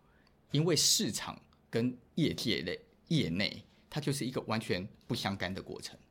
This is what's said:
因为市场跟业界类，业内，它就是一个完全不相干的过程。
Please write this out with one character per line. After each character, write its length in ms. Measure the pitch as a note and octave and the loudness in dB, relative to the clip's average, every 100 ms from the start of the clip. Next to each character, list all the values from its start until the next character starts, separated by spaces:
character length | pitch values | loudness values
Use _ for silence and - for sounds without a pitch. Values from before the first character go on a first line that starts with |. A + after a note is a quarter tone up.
| _ _ _ _ _ | _ _ _ _ _
因 120 | C#3 | 0
为 100 | E3 | 4
市 380 | D3 - - E3 | 4 4 4 2
场 260 | - - - - _ _ | -2 -6 -10 -16 _ _
跟 280 | A#2 B2 - - | 0 0 -2 -6
业 180 | - C3 | 0 2
界 300 | E2 A#2+ D#2+ | 2 0 0
类， 180 | F2 E2 - _ - | 0 -6 -10 _ 0
业 200 | D#3+ F2 | 2 2
内， 360 | E2+ - - - _ - | 0 -2 -4 -14 _ -10
它 100 | D#3 | -4
就 120 | D3 | -2
是 120 | C3+ | 0
一 60 | A#2 | -2
个 100 | - | -4
完 160 | - A2 | -2 -2
全 260 | - F#2 G2 - - | 0 -2 -2 -10 -6
不 80 | |
相 220 | A#2+ G2+ G2 | -2 -2 -2
干 160 | F2+ | -2
的 100 | F#2 | -4
过 180 | - - | -8 -10
程。 180 | - - - | -12 -16 -20